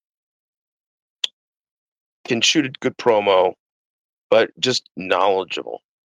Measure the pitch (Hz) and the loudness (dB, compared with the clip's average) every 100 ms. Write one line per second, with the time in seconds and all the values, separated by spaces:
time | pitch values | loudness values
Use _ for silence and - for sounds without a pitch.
0 | _ _ _ _ _ _ _ _ _ _ | _ _ _ _ _ _ _ _ _ _
1 | _ _ - _ _ _ _ _ _ _ | _ _ -14 _ _ _ _ _ _ _
2 | _ _ - 117 - 160 131 131 135 - | _ _ -6 -2 0 0 -2 -4 -8 -2
3 | 123 107 101 92 92 - _ _ _ _ | 0 2 2 2 2 -2 _ _ _ _
4 | _ _ - 110 110 - 127 123 - - | _ _ 0 2 2 -2 -4 -4 -6 -10
5 | 92 92 98 95 92 - 58 58 _ _ | -2 2 2 2 -2 -10 -12 -14 _ _